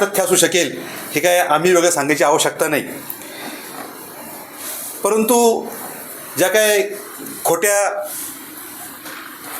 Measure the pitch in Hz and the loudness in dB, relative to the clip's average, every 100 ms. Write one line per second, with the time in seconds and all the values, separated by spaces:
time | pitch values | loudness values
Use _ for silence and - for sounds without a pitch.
0 | 196 - 185 180 165 175 143 - - - | 2 2 2 4 4 4 2 -2 -10 -12
1 | - 151 175 175 175 151 180 175 175 151 | -4 0 4 4 4 4 6 6 4 2
2 | 139 147 151 151 151 - 160 143 90 - | 2 4 4 4 2 0 0 0 -2 -10
3 | - - - - - - - - - - | -12 -12 -12 -12 -12 -12 -14 -14 -14 -14
4 | - - - - - - - - - - | -16 -16 -16 -16 -16 -14 -10 -10 -10 -4
5 | 202 220 226 240 233 - - - - - | 0 2 4 6 6 4 -2 -10 -12 -12
6 | - - - - 180 220 214 208 196 - | -14 -14 -10 0 2 4 6 4 2 -4
7 | - - - - - 165 208 202 196 - | -12 -14 -12 -4 0 2 4 4 2 -2
8 | - - - - - - - - - - | -6 -8 -10 -12 -16 -16 -16 -14 -14 -14
9 | - - - - - - | -14 -14 -14 -16 -14 -10